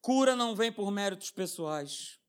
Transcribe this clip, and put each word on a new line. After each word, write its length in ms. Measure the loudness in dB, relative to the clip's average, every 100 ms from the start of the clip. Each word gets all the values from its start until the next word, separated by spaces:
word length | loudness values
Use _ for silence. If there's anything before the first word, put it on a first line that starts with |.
Cura 340 | 4 6 6 4
não 180 | 0
vem 160 | 0 0
por 200 | 0 -2
méritos 400 | 0 -2 -4 -10
pessoais. 880 | -6 -6 -4 -4 -4 -6 -10 -12 -16